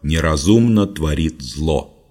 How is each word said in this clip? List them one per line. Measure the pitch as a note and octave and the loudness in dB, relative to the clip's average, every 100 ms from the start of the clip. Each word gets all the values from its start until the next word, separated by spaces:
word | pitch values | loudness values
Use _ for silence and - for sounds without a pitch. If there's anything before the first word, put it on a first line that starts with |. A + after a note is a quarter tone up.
неразумно | D2 D#2+ D#2+ D#2 D2+ A2+ A#2 G#2+ G2+ | -2 -2 0 0 4 4 4 2 0
творит | - D2+ D2+ D#2+ - | -2 -4 -2 -4 -4
зло. | - - D#2 C#2+ - _ _ | -14 -6 -2 -2 -4 _ _